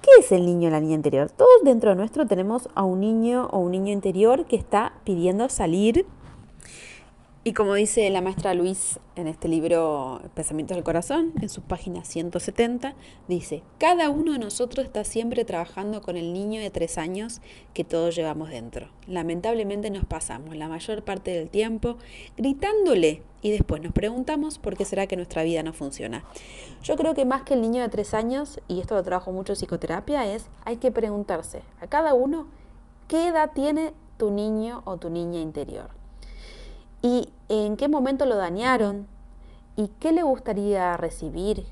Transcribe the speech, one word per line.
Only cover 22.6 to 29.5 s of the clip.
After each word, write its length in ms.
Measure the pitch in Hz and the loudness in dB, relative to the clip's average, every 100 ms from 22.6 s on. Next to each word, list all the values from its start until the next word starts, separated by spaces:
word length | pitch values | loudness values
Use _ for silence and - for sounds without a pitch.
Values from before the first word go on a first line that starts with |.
| 403 427 370 220 160 151 - - | 0 2 4 4 4 0 -12 -8
y 100 | 208 | -4
después 300 | 208 - 151 | -2 -2 -2
nos 120 | 165 | -2
preguntamos 680 | - 208 240 262 302 311 302 | -2 -2 -4 -4 -4 -4 -6
por 160 | 214 - | -10 -6
qué 80 | |
será 240 | 202 196 196 | -6 -4 -4
que 80 | 185 | -6
nuestra 280 | 175 170 | -6 -4
vida 200 | 160 165 | -2 -2
no 80 | 156 | -4
funciona". 540 | 160 139 - 120 113 - - - - - - | -8 -12 -10 -10 -10 -12 -20 -20 -20 -20 -16
Yo 140 | - 302 | -4 0
creo 160 | 330 | 0
que 100 | 294 | 2
más 200 | 262 269 | 0 0
que 100 | 262 | 0
el 80 | 262 | 0
niño 200 | 226 240 | 2 0
de 80 | 240 | -2
tres 240 | 214 202 | -4 -2
años, 460 | 214 226 262 294 - - | -2 -2 -4 -6 -12 -6
y 140 | 180 | -6
esto 140 | 175 214 | -2 -2
lo 80 | |
trabajo 280 | 180 185 185 | 0 -4 -4
mucho 220 | 185 190 | -8 -6